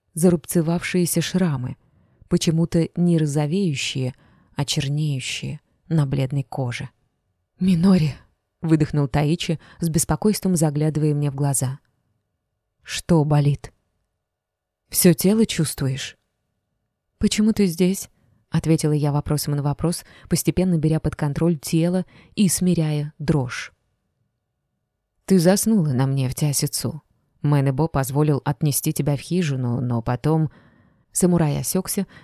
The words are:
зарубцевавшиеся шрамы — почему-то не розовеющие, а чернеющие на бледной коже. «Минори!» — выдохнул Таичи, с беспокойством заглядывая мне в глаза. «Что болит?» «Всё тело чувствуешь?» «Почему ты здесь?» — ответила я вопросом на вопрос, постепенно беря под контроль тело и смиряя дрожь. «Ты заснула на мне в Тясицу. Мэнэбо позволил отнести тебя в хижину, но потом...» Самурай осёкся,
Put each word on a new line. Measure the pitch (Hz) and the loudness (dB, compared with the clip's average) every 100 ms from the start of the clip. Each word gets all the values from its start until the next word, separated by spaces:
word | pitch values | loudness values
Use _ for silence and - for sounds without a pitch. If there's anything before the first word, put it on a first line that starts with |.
| _ | _
зарубцевавшиеся | 165 175 170 - 175 160 170 - 185 170 - | 0 2 2 0 0 0 -2 -2 0 0 0
шрамы — | - 165 185 135 123 - _ _ _ _ - | 0 0 0 -2 -6 -12 _ _ _ _ -2
почему-то | 175 - 160 165 165 160 - | -2 0 0 2 0 0 0
не | 175 165 | 2 2
розовеющие, | 156 143 147 185 190 135 - 135 127 - _ _ _ - | 2 0 -2 -2 -2 -2 -6 -4 -6 -8 _ _ _ -6
а | |
чернеющие | 113 - 139 147 156 135 - - 135 147 _ _ - | -4 -4 -4 -2 -2 -4 -6 -10 -10 -12 _ _ -4
на | 165 139 | 0 0
бледной | 139 131 139 | 0 -2 -4
коже. | - - 127 120 135 _ _ _ _ _ _ - | -6 -6 -6 -6 -10 _ _ _ _ _ _ -4
«Минори!» — | 185 170 190 185 151 - - _ _ _ | 0 4 4 4 2 -4 -14 _ _ _
выдохнул | 165 156 151 147 143 | 0 2 2 0 0
Таичи, | 147 143 170 - 156 - - | 0 0 -2 -2 -6 -8 -6
с | 170 | -2
беспокойством | 156 - 156 214 202 190 180 | -2 -2 0 0 0 0 2
заглядывая | 156 143 156 151 151 | 2 2 0 0 0
мне | 147 147 | 0 -2
в | 135 | 0
глаза. | 143 135 127 135 _ _ _ _ _ _ _ _ _ _ | -2 0 -2 -6 _ _ _ _ _ _ _ _ _ _
«Что | - - - 165 147 | -14 -8 0 2 4
болит?» | 147 143 139 - _ _ _ _ _ _ _ _ _ _ _ _ | 2 2 0 -6 _ _ _ _ _ _ _ _ _ _ _ _
«Всё | - 185 | 2 4
тело | 160 185 220 220 | 4 4 2 2
чувствуешь?» | - 156 - 139 135 - - _ _ _ _ _ _ _ _ _ - | 0 -4 -4 -6 -6 -10 -16 _ _ _ _ _ _ _ _ _ -4
«Почему | 214 - 214 | -2 2 0
ты | 214 196 | 2 0
здесь?» — | 165 185 196 - _ _ _ _ | 2 0 0 -8 _ _ _ _
ответила | 160 151 160 151 | -2 2 2 2
я | 151 147 | 0 0
вопросом | 143 - 151 - 143 | 0 0 -2 -2 -2
на | |
вопрос, | 143 143 160 175 - - - | -2 -2 -4 -4 -10 -16 -4
постепенно | 170 - 156 185 165 | -2 0 0 2 2
беря | 151 156 | 2 0
под | 151 - | -2 -4
контроль | 147 139 165 165 | -4 0 0 0
тело | - 165 170 185 180 - - - | -2 0 0 -2 -4 -12 -10 0
и | 196 | 0
смиряя | - 180 165 156 151 147 - | 2 0 0 0 -2 -6 -6
дрожь. | 151 156 123 - - _ _ _ _ _ _ _ _ _ _ _ _ _ _ _ - | -2 0 -2 -6 -12 _ _ _ _ _ _ _ _ _ _ _ _ _ _ _ 2
«Ты | 190 | 4
заснула | 165 202 220 220 151 | 6 4 2 2 2
на | 123 135 | 2 0
мне | 135 127 | 0 -2
в | 123 | -2
Тясицу. | 147 135 151 - 113 156 - _ _ _ | -2 0 -2 -4 -6 -8 -16 _ _ _
Мэнэбо | 147 147 135 131 160 | 0 2 2 0 -2
позволил | 147 123 135 151 139 - | -2 -2 0 2 0 -2
отнести | - 151 139 156 | -2 -2 -2 -2
тебя | - 143 143 | -2 -2 -2
в | |
хижину, | - 175 165 131 123 120 | -2 -4 -2 -2 -2 -2
но | 123 120 | -2 -2
потом...» | 113 123 151 160 156 - _ _ _ _ _ | -2 -2 0 2 0 -4 _ _ _ _ _
Самурай | - 180 175 151 143 | 0 2 4 2 0
осёкся, | 131 190 - - 190 - | -2 -4 -4 -6 -6 -10